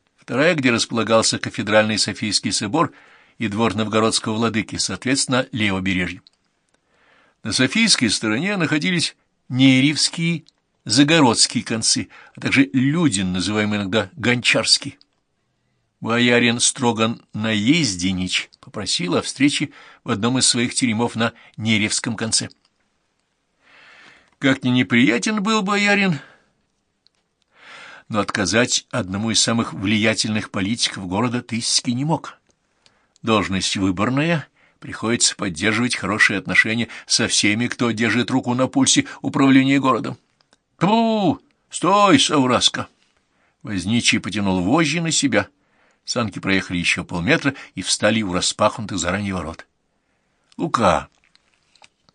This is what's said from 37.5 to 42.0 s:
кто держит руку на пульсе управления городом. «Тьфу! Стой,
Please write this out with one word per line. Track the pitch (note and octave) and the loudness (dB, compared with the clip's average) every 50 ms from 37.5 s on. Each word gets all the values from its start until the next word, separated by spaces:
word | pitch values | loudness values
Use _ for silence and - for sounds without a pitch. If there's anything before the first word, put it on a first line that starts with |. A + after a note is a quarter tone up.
| G#2 A2+ A#2+ | 2 2 -2
кто | A#2 - - A#2+ A#2 | -4 -2 -2 -2 -2
держит | A2 G#2+ A#2+ A2 G#2 B2 A#2+ - | 0 0 0 0 2 0 0 0
руку | B2+ C3 - B2 A#2+ | 0 -2 0 0 0
на | B2+ C3 | 0 0
пульсе | B2+ - C3+ C3 A#2+ - C#3+ C3+ - - - - | 0 2 2 2 4 2 2 0 -2 -6 -10 -8
управления | C#3 - - C#3 C3+ C3 C3+ C3+ C3+ C#3 C#3 | -4 0 2 4 6 6 6 6 4 2 2
городом. | C3 C3 B2+ - - C3 B2 - _ _ _ _ _ _ _ _ _ _ _ - | 2 2 0 0 -2 -6 -10 -12 _ _ _ _ _ _ _ _ _ _ _ -2
«Тьфу! | E3 F#3+ A3 A3+ A3+ A3+ A3 G#3+ G3 E3 - - _ _ _ _ _ _ | 0 2 2 2 2 2 0 2 2 0 0 0 _ _ _ _ _ _
Стой, | - - - E3+ G3 G#3 | -10 -2 0 2 4 4